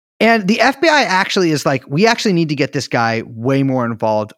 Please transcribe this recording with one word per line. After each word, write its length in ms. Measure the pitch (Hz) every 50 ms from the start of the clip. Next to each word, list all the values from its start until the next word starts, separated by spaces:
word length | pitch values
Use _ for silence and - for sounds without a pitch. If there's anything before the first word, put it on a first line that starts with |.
| _ _ _ -
And 280 | 208 226 226 226 196
the 140 | 180 233 233
F 180 | 220 262 269 -
B 80 | 349
I 140 | 320 302 285 240
actually 480 | 175 185 185 190 - - 202 180 165
is 140 | 156 139 -
like, 180 | 151 139 127 - -
"We 180 | 139 156 208
actually 240 | 226 233 226 - 226
need 160 | 185 170 165
to 80 | 147 156
get 160 | 135 143 131
this 160 | - 139 123
guy 360 | - - 123 117 113 113 113 -
way 360 | - 117 113 113 131 135 135
more 220 | 139 135 131 127 120
involved 460 | 117 117 104 117 110 107 107 107 104 -